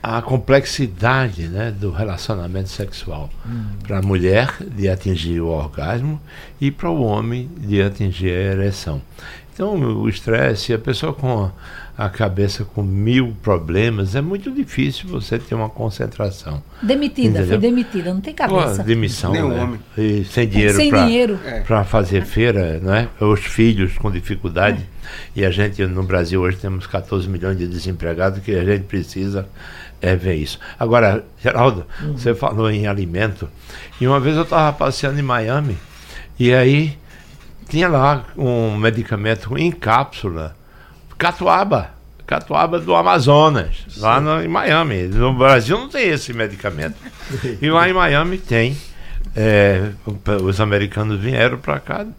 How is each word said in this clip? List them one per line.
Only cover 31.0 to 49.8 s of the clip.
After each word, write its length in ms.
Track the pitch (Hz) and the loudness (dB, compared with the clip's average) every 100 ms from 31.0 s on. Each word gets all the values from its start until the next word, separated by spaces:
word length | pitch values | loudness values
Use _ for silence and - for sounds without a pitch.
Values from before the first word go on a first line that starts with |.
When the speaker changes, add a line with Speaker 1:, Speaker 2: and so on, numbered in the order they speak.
| 107 101 - - | 6 2 -4 -2
Speaker 1:
Geraldo, 420 | - - 131 101 - - | 0 4 4 2 -8 -8
Speaker 2:
Uhum. 120 | 151 | -6
Speaker 1:
você 200 | 135 123 | -2 0
falou 380 | 120 - 104 110 | 0 0 0 0
em 160 | 107 104 | 0 0
alimento, 640 | 101 90 87 107 95 82 - - - - - | -2 -2 0 -2 -2 -12 -12 -18 -16 -16 -2
e 80 | 123 | 2
uma 140 | 139 | 4
vez 160 | 135 156 | 4 2
eu 80 | |
tava 260 | 165 165 156 | 2 4 2
passeando 480 | 143 135 127 139 143 | 2 -2 0 -2 -2
em 40 | |
Miami, 540 | 139 120 110 139 147 92 - - - - - - | 0 0 0 0 0 -4 -10 -20 -18 -16 -16 2
e 140 | 123 | 4
aí 440 | 127 127 143 156 143 - - - - - - - | 6 6 4 2 -4 -18 -20 -20 -20 -20 -18 -4
tinha 220 | 151 180 | 0 2
lá 340 | 143 139 143 117 - | 4 4 2 -4 -2
um 400 | 131 120 113 107 | 0 2 0 2
medicamento 800 | 113 110 113 104 107 110 101 135 | 2 2 -2 -2 0 -2 -2 0
em 120 | 170 | 0
cápsula, 840 | 160 104 117 143 - 101 82 78 - - - - - - - | 0 2 2 2 -6 -6 -6 -10 -12 -20 -20 -20 -20 -20 -2
catuaba, 720 | 170 175 180 170 202 127 78 - - - | -2 0 2 4 4 0 -2 -14 -20 -20
catuaba 540 | - 139 - 147 165 170 | -4 -4 0 0 2 0
do 160 | 165 | 2
Amazonas, 880 | 170 175 180 127 143 156 135 78 - - - | 4 6 4 6 8 8 4 -2 -6 -8 -2
lá 240 | 110 127 | 2 4
no, 200 | 151 160 | 2 0
em 60 | 165 | 0
Miami. 560 | 165 147 156 160 98 | -2 2 2 2 -2
No 300 | 90 107 127 | 0 2 2
Brasil 440 | 123 135 131 110 208 | 6 6 6 4 -2
não 120 | 269 | -2
tem 180 | 285 208 | -2 0
esse 220 | 147 - | 0 -4
medicamento. 640 | 117 110 98 104 78 78 - - - - | -4 -4 -4 -8 -6 -8 -8 -16 -16 -10
Speaker 2:
<laughs> 320 | 131 127 107 | -6 -6 -2
Speaker 1:
E 80 | 147 | 0
lá 180 | 160 175 | 2 4
em 40 | |
Miami 440 | 185 170 143 170 190 | 2 2 2 0 -4
tem. 400 | - 117 120 143 - - - - - | 0 2 2 -2 -10 -14 -10 -6 -6
É, 540 | - 110 104 101 95 | 0 4 6 6 4